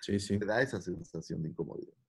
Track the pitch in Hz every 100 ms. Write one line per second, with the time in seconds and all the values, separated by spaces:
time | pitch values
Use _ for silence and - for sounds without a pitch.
0 | - 101 98 101 104 113 135 101 90 85
1 | 85 82 - 87 80 - 76 - - -